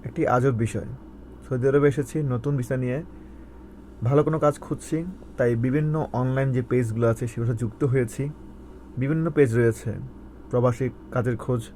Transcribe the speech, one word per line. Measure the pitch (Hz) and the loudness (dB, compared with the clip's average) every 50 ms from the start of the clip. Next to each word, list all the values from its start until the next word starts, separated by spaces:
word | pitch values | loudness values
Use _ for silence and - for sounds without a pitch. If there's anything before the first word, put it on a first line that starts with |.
| - | -12
একটি | 127 - - 160 | -8 -4 -2 2
আজব | - - 127 123 139 | 4 4 4 4 2
বিষয়। | 127 107 117 110 - 107 - - 120 - - - - - - - - - - - | 2 2 0 -2 -2 -4 -8 -8 -12 -12 -14 -16 -18 -18 -18 -18 -18 -18 -8 -6
সৌদি | 135 127 120 | -4 0 2
আরবে | 139 135 143 143 | 4 4 6 6
এসেছি | 147 143 151 139 - - 156 151 | 4 4 2 -4 -2 -2 -2 -2
নতুন | 135 127 120 117 143 143 | 0 -2 -2 0 0 0
ভিসা | 135 123 120 135 | 0 0 -2 -2
নিয়ে, | 127 127 123 123 143 170 - - - - - - - - - - - - - - - - - - - - | -2 -2 -2 -2 -4 -6 -8 -16 -18 -18 -18 -18 -18 -18 -18 -18 -18 -18 -18 -20 -20 -20 -18 -12 -4 0
ভালো | 120 139 147 151 | 4 4 6 4
কোনো | 151 156 156 | 4 2 4
কাজ | 147 147 147 - | 4 2 2 2
খুঁজছি, | - - 147 - - - 165 160 170 185 185 - - - - | -6 -8 -8 -8 -4 -4 -4 -4 -4 -6 -10 -12 -16 -16 -2
তাই | - 127 120 120 | 2 2 4 4
বিভিন্ন | 117 120 131 127 151 151 151 151 156 143 - - | 2 2 2 2 2 2 2 0 0 -2 -2 -2
অনলাইন | 120 127 127 131 131 135 135 | 0 0 2 2 2 2 2
যে | 127 127 | 2 0
পেজগুলো | 123 - - 127 123 110 107 113 117 | 0 2 2 2 2 2 0 2 4
আছে | 117 113 - 127 | 2 2 2 -2
সেগুলো | 113 - - 117 120 123 | -6 -4 -2 0 0 0
যুক্ত | 110 123 113 - - 151 | 0 -2 -4 -2 0 0
হয়েছি। | 135 123 135 123 120 - - 135 147 151 - - - - - - - - - - - - | 2 4 2 2 0 -2 -4 -6 -6 -6 -10 -14 -16 -16 -18 -18 -18 -18 -18 -18 -12 -4
বিভিন্ন | 120 127 139 160 160 160 170 | -2 0 0 2 2 0 2
পেজ | 156 151 143 120 110 | 6 6 6 6 6
রয়েছে, | 120 120 113 110 - - 113 98 95 127 - - - - - - - - - | 4 4 4 4 2 -4 -6 -6 -6 -8 -12 -14 -16 -16 -18 -18 -18 -10 -2
প্রবাসী | - 123 120 123 117 - 135 123 - - - - | 0 2 2 2 2 2 -2 -4 -4 -8 -16 -6
কাজের | - 127 113 127 120 | -4 -2 0 0 -2
খোঁজ | 113 - - 127 120 117 - - | -2 -2 -2 -2 -2 -2 -8 -16